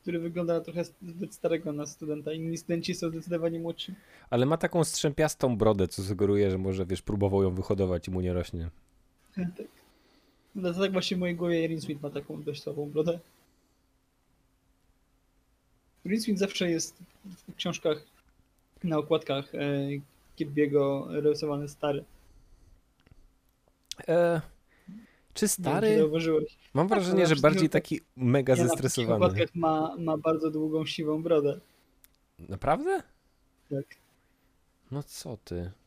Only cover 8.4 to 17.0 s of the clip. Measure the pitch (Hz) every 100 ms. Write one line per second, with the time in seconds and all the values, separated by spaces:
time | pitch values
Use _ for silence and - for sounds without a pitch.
8.4 | 85 87 82 - _ _ _ _ _ -
9.4 | 180 - - _ _ _ _ _ _ _
10.4 | _ 202 180 175 196 185 - 185 180 170
11.4 | 175 170 165 160 - 147 147 143 143 156
12.4 | 151 139 - 143 147 147 160 170 - _
13.4 | _ _ _ _ _ _ _ _ _ _
14.4 | _ _ _ _ _ _ _ _ _ _
15.4 | _ _ _ _ _ _ - 220 220 190
16.4 | 196 - 180 165 - -